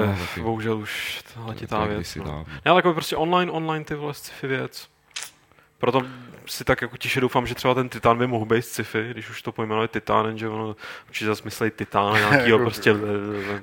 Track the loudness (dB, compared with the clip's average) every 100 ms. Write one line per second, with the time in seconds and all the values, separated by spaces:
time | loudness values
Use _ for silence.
0 | 2 0 -4 -4 -4 -2 -2 -4 -4 -8
1 | -8 -10 -12 -14 -10 -10 -4 -2 0 -2
2 | -6 -8 -8 -8 -10 -2 4 6 6 2
3 | -2 -2 2 2 2 -2 -4 -4 -6 -6
4 | -6 -8 -12 -8 -4 -2 -4 -10 -18 _
5 | _ -14 -14 _ _ _ _ -2 2 2
6 | 0 -10 -18 -18 -12 -6 0 2 0 -6
7 | -2 0 4 2 0 0 2 2 0 2
8 | 4 6 4 0 2 2 2 -6 -4 -2
9 | -4 -8 -12 -10 -8 -6 -2 0 0 -2
10 | 2 2 2 -2 -6 -4 -6 -8 -14 -16
11 | -12 -4 -2 -2 -4 -2 -2 -2 -2 2
12 | 4 4 4 4 6 6 4 2 4 4
13 | 2 -2 -2 -6 -4 -6